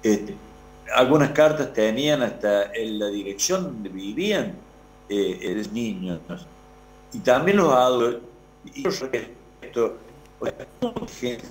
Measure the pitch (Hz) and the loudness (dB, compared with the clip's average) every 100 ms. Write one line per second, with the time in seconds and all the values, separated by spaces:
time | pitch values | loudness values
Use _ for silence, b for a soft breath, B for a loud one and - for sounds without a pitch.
0 | 110 104 - - - - - - - 117 | 2 0 0 -12 -16 -20 -20 -20 -2 4
1 | 127 151 139 - 156 151 135 - 110 113 | 6 6 4 6 4 4 -2 0 0 2
2 | 147 147 117 - 107 101 101 117 110 107 | 2 2 0 -2 0 2 0 -4 -6 -2
3 | 104 101 98 98 - 185 170 117 101 92 | -4 -4 -6 -4 -2 -2 -2 -8 -10 -10
4 | 98 113 202 196 107 90 - - - - | -8 -4 0 0 -2 -8 -18 -20 -20 -20
5 | - 101 92 90 90 101 104 110 117 95 | -6 -2 0 -2 -6 -6 -6 -6 -6 -6
6 | 92 85 - 87 - - - - - - | -6 -8 -8 -14 -14 -20 -20 -20 -20 -20
7 | - - - 123 165 202 170 131 127 127 | -16 -4 2 4 4 4 6 6 4 4
8 | 120 120 - - - - - - 139 - | 2 0 -10 -20 -20 -20 -20 -4 -4 -4
9 | 127 117 - - - - - 120 110 - | -6 -6 -8 -18 -20 -20 -10 -2 -2 -4
10 | - - - - 120 - - - 240 - | -18 -20 -20 -8 -8 -8 -16 -6 -6 -6
11 | - - 123 120 - | -12 -8 -6 -6 -12